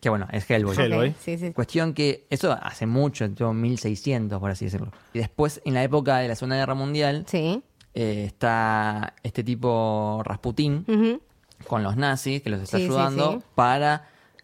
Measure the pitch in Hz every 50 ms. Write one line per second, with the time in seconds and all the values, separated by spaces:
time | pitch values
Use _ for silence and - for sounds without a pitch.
0 | - 117 107 104 95 85 - 104 95 - 120 110 104 98 95 95 135 117 113 110
1 | 120 135 151 - - - 170 165 175 175 165 - 120 - - 165 165 165 147 151
2 | 147 143 135 - - - 143 131 - 175 127 - - - - - 113 113 117 131
3 | 143 143 - - 117 104 101 - 120 113 110 113 117 120 127 110 - 110 107 98
4 | - 143 135 120 110 104 101 95 98 101 95 - 101 92 92 98 107 113 - -
5 | - _ - 117 113 104 - - 151 147 147 - - 147 131 127 131 131 143 151
6 | 135 143 135 127 127 120 117 - 131 131 131 135 135 131 135 135 135 143 147 151
7 | 147 139 143 151 180 - - 175 156 165 190 247 - _ _ _ - _ - -
8 | 117 107 104 104 104 101 - - - 117 113 113 113 110 110 107 107 107 107 107
9 | 104 - - _ - 117 - - 107 120 123 113 123 123 117 113 113 110 107 107
10 | 107 107 107 110 107 - 104 104 - 123 117 - 151 147 143 151 185 - 220 208
11 | 220 226 233 302 - _ _ _ _ _ - _ - - 120 110 104 98 101 127
12 | 143 143 135 131 - 135 135 139 - 117 104 98 95 - - 190 180 180 131 139
13 | 139 135 139 139 147 156 202 240 - _ - - 123 123 131 143 147 147 151 147
14 | - - _ _ _ _ _ _